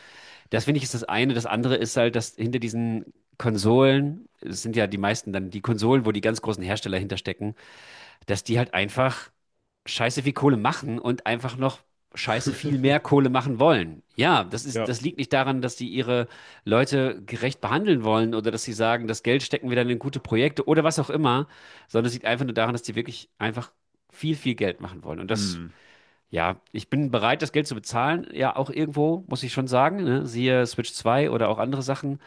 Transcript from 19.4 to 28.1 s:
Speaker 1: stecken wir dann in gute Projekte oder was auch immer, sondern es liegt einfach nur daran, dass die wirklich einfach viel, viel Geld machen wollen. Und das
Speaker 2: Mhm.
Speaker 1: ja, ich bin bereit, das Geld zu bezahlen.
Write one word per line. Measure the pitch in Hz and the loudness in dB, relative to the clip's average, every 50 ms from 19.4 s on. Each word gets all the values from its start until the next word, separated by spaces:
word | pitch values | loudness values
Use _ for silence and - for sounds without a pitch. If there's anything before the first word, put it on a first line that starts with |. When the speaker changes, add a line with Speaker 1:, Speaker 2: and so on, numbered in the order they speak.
| 127 | 2
Speaker 1:
stecken | - - - - 123 | -2 -4 -4 -2 0
wir | 120 | 0
dann | 123 120 123 | 0 2 0
in | 123 117 | -2 -2
gute | - 139 - 139 | -4 -6 -6 -8
Projekte | - - 113 113 127 156 143 - - | -4 0 2 2 2 2 0 -2 0
oder | - 156 160 147 | 2 2 4 4
was | 160 156 160 | 2 2 0
auch | 139 - | -2 -2
immer, | 143 156 156 131 120 131 147 - - - - - - - - | 0 2 2 2 2 2 0 -4 -10 -20 -20 -20 -20 -20 -20
sondern | _ - 113 117 | _ 0 0 0
es | 120 117 | 0 -2
liegt | 123 - | -2 -2
einfach | 110 120 123 135 | -2 0 0 -2
nur | 127 110 | -2 0
daran, | 110 113 117 120 | 0 0 0 0
dass | 113 - | -4 -6
die | - 104 | -6 -6
wirklich | 117 120 - 117 - - _ _ | -6 -6 -6 -10 -14 -18 _ _
einfach | _ 101 113 110 120 117 - _ _ _ _ _ _ _ _ | _ -4 -4 -4 -6 -10 -10 _ _ _ _ _ _ _ _
viel, | _ - - 160 156 | _ -8 -4 -4 -4
viel | 139 - 131 120 | -2 -2 -4 -2
Geld | - 107 95 87 - | 0 -2 -4 -4 -6
machen | 95 90 92 76 - | -12 -14 -14 -14 -12
wollen. | 78 78 87 | -10 -10 -10
Und | 92 95 | -4 -4
das | 113 107 101 98 87 85 | -2 -2 0 -2 -4 -6
Speaker 2:
Mhm. | 85 82 - _ _ - - _ _ _ _ _ _ _ | -8 -12 -16 _ _ -20 -20 _ _ _ _ _ _ _
Speaker 1:
ja, | - 85 82 90 95 - _ _ | -2 -2 -2 -2 -2 -6 _ _
ich | - 113 - - | -12 -12 -6 -2
bin | - 139 151 135 | 0 0 0 2
bereit, | 117 113 101 117 120 - | 0 2 2 2 2 0
das | 156 - | -2 -2
Geld | - 147 156 | 0 -2 -2
zu | - 131 | -2 -6
bezahlen. | 107 - - - 117 127 147 | -8 -8 -4 -2 0 0 0